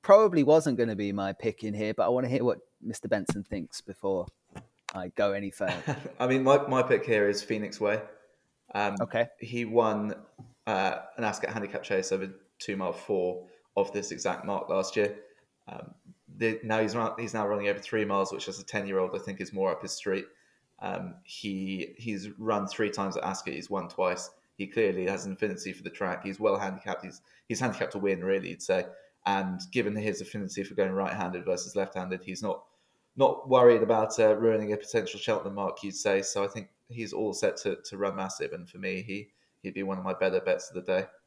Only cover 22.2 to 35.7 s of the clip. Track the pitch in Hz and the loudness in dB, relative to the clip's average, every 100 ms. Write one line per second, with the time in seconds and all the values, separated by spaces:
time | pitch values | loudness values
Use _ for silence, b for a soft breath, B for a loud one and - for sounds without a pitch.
22.2 | 101 98 110 104 98 - 104 - 98 92 | -8 -6 -2 0 -2 -2 -2 0 -4 -2
23.2 | - - - 69 - 98 85 - 92 90 | -4 -6 -6 -8 -6 -6 -6 -2 0 0
24.2 | - b b - 98 - 107 90 90 98 | -8 b b -10 -6 0 2 2 -2 -2
25.2 | 95 95 107 90 98 90 - - 95 90 | -6 -4 -4 -4 -10 -10 -14 -6 -4 -4
26.2 | 98 95 107 98 98 95 101 - 92 - | -8 -2 0 0 -2 -6 -8 -8 -8 -16
27.2 | b b b 110 127 98 - 101 98 92 | b b b -2 -2 -2 -4 -2 0 0
28.2 | 92 98 92 90 - 92 - B B B | 0 0 -2 -10 0 0 0 B B B
29.2 | - 98 95 92 - 123 104 107 107 90 | 0 0 0 -4 -4 -2 -2 -2 -2 -4
30.2 | 95 107 95 - 98 101 95 95 95 104 | -6 -8 -8 -6 -6 0 0 0 -2 -2
31.2 | 90 90 90 90 - 101 95 92 90 92 | -4 -4 -2 -4 -2 -4 -2 -4 -6 -6
32.2 | - 92 104 - - _ _ _ _ - | -8 -6 -4 -6 -10 _ _ _ _ 4
33.2 | 135 - - 127 123 113 107 113 107 - | 4 4 4 10 10 10 6 4 2 4
34.2 | 110 107 113 107 107 107 - 117 92 101 | 6 6 4 4 0 -2 0 -2 -2 -6
35.2 | - 104 95 98 98 | -2 -2 -2 -4 -4